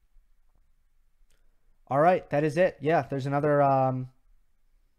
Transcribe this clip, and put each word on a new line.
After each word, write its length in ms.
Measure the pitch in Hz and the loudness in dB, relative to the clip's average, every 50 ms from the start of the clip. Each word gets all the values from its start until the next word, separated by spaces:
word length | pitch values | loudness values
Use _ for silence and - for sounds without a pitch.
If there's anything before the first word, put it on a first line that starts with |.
| _ _ _ - - _ _ _ _ _ _ _ _ _ _ _ _ _ _ _ _ _ _ _ - _ _ _ _ _ _ _ _ _ _ _ _ - | _ _ _ -20 -20 _ _ _ _ _ _ _ _ _ _ _ _ _ _ _ _ _ _ _ -20 _ _ _ _ _ _ _ _ _ _ _ _ -4
all 120 | 135 139 | -2 2
right, 300 | 151 175 185 175 180 - | 2 4 2 2 -2 -4
that 140 | - 143 151 | -4 -2 -2
is 140 | 156 139 165 | -2 0 0
it. 200 | 185 175 - - | 0 0 0 -4
Yeah, 220 | 131 147 165 160 131 - | -4 -2 0 0 -2 -2
there's 160 | 147 139 127 | -6 -8 -6
another, 360 | 143 139 143 143 151 147 143 | -4 -4 -2 0 0 2 2
um, 480 | 143 139 135 131 131 131 131 127 127 127 - _ _ _ _ _ _ _ _ _ _ _ _ _ _ _ _ | 2 2 2 2 0 0 -2 -4 -8 -12 -16 _ _ _ _ _ _ _ _ _ _ _ _ _ _ _ _